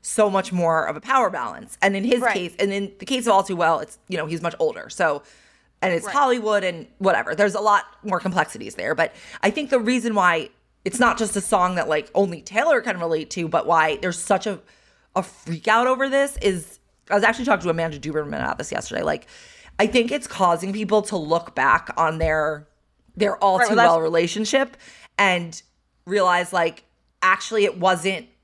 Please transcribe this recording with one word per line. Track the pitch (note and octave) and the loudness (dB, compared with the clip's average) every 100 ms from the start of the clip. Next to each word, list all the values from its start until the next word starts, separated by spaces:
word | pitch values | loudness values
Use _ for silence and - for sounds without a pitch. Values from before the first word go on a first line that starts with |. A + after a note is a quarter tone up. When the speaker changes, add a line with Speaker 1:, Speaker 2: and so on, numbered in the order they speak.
Speaker 1:
so | - - G#3 | -6 0 2
much | F#3+ F#3+ | 2 -2
more | F3+ E3+ D#3+ - | 0 2 2 0
of | D3+ | -6
a | |
power | A#3 C4+ G#3+ | 0 2 2
balance. | E3+ A#2 - - - | -2 -8 -10 -16 0
And | G3 G3 | 0 0
in | |
his | A3 B3 | 0 2
Speaker 2:
Right. | B3 | 2
Speaker 1:
case, | F#3+ F3 - | 0 -4 -4
and | G3+ | -2
in | G3 G3+ - | -2 -6 -10
the | - | -6
case | C4 A#3 | -4 2
of | |
All | G3 | 2
Too | F#3+ F3+ | 2 0
Well, | E3 E3 | 0 0
it's, | D3+ - _ | -4 -16 _
you | F3+ | -6
know, | D#3+ | -6
he's | E3 | -4
much | E3+ D#3+ | -6 -2
older. | D#3+ F2+ - | -2 -2 -14
So, | - E3+ D3 - _ _ _ _ _ | 0 0 0 -8 _ _ _ _ _
and | F#3+ | -2
it's | E3+ F#3+ | -2 -2
Speaker 2:
Right. | |
Speaker 1:
Hollywood | C#4 C4+ B3 G#3+ G#3 | 0 2 2 0 0
and | F#3+ E3+ D3+ _ | 0 -6 -14 _
whatever. | F#3+ C3 - | 2 2 0
There's | D#3 G3+ | 0 0
a | F#3+ | 2
lot | G#3 G3+ - _ | 2 2 0 _
more | A3+ F#3 | -4 -2
complexities | F#3+ F3+ D3+ - - | -2 0 -2 -4 -12
there. | - G2 | -8 -4
But | - - - - - | 0 -2 -4 -20 -2
I | G3+ | -2
think | G#3+ C#4+ | 0 0
the | C4 | 0
reason | A3 B3+ A#3 | 2 0 0
why | G#3+ F3+ E3 D3 _ _ _ | 2 4 2 -4 _ _ _
it's | - F#3 | -8 2
not | B3 - | 2 2
just | G#3+ G3+ | -2 -4
a | |
song | F#3 G3+ F3+ | 0 2 2
that, | F3+ D#3 | 0 -2
like, | D3+ D3 | -2 0
only | - G3 E3+ | 0 0 -2
Taylor | - G3+ D4+ C4+ | -4 -2 2 2
can | A#3 F3+ | 0 -4
relate | E3+ D#3+ D#3 | -2 -4 -4
to, | - E3 | -6 -2
but | E3 - | -2 2
why | E3 D#3 D3+ | 2 2 0
there's | F3+ F3 | -4 -6
such | - F#3+ G#3+ | -2 -2 0
a, | F#3 _ _ _ _ _ - | -8 _ _ _ _ _ -6
a | |
freak | F3+ - - E3 - | -6 -12 -10 -6 2
out | A3 B3 | 4 4
over | C4 C4+ | 2 0
this | C4+ C#4 - | 0 0 0
is, | G#3 F#3 D3+ - _ _ _ | -2 -2 -8 -20 _ _ _
I | |
was | G3+ | 2
actually | A3 A3+ B3+ | 2 0 0
talking | G3+ | 0
to | E3+ | 0
Amanda | E3 E3 D3 | -2 -2 -6
Duberman | C3+ D#3 D3 C#3+ | -6 -6 -4 -4
about | B1+ - | -4 -4
this | D3+ | -6
yesterday. | - - - | -6 -6 -4
Like, | - D3+ - - - - - - | -2 -4 -8 -20 -20 -20 -20 0
I | G#3+ | 2
think | A#3+ A#3 | 2 0
it's | C#4+ - | -4 -8
causing | - F#3 E3+ F#3+ | 0 0 2 -2
people | G3+ G#3 G#3+ | -6 0 0
to | G#3 G3 | 0 -6
look | D3+ E3 E3 | -2 -2 -2
back | - C3+ A2 - - | -2 2 2 0 -2
on | D#3+ D#3+ | -2 0
their, | D#3+ D#3 D3+ D3+ D3+ _ _ _ _ - | -2 0 -2 -4 -12 _ _ _ _ -4
their | G3+ - | -2 2
All | G3 F#3 | 2 4
Speaker 2:
Right, | A#3 | 2
Speaker 1:
Too | |
Speaker 2:
well, | G#3+ | 4
that's | F3 | 6
Speaker 1:
Well | E3 | 4
relationship | D#3+ E3 E3+ G#3 G#3+ C4+ C4+ - - - - - | 2 2 0 -2 0 0 0 -6 -20 -20 -12 0
and | G3 F3+ E3+ E3 _ _ _ _ | 2 2 -4 -14 _ _ _ _
realize, | - G3+ F#3 F3 F3 | -4 0 2 2 0
like, | F3+ E3+ E3+ _ _ _ _ | 0 -2 -2 _ _ _ _
actually | F#3 F#3+ - A3 | 0 0 -2 0
it | G3+ F#3 | 0 2
wasn't | F#3 F3+ F3+ F#3 - _ | 0 2 -2 -6 -10 _